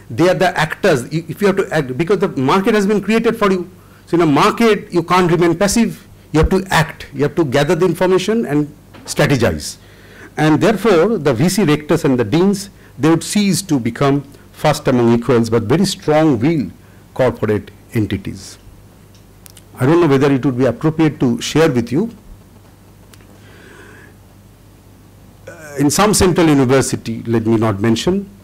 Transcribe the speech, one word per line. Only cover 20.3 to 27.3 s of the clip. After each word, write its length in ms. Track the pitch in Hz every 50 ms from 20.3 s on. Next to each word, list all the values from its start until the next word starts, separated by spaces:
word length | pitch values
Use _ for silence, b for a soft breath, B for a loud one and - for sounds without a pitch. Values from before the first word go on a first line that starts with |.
it 140 | 139 123 143
would 120 | 143 123
be 100 | 123 131
appropriate 520 | 120 117 - 156 160 156 165 160 151 156 -
to 220 | 143 120 117 -
share 280 | - - - 151 165 156
with 180 | 127 120 113 -
you. 240 | 127 170 226 233 - - - - - - - - - - - - - - - - - - - - - - - B B B B B B B B B B B B B B B B B B B - - - - - - - - - - - - - - - - - - - - - - - - - -
Uh, 260 | - - - 147 143 135
in 100 | 143 143
some 240 | - 190 208 220 185
central 320 | - 196 185 156 180 165
university, 800 | 156 147 139 131 120 135 135 123 - - - - 113 113 117 117
let 220 | 117